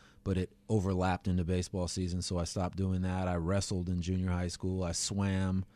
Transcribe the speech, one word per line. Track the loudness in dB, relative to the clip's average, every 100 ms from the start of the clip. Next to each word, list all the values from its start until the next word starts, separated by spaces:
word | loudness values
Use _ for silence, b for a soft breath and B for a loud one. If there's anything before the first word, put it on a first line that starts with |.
| b b
but | -2 0
it | 0 -6 0
overlapped | 2 2 2 2 0 2
into | 0
baseball | 2 0 0 -4 -4
season, | -2 -2 -2
so | -2 -2
I |
stopped | -2 -2 -2 0
doing | 0 2
that. | 0 0 0
I |
wrestled | 0 2 0 0 -2 0
in | -2
junior | 0 0 0
high | 0 -2
school. | -4 -4 -2
I | -2
swam. | -2 -2 0 2 2 2 0 -2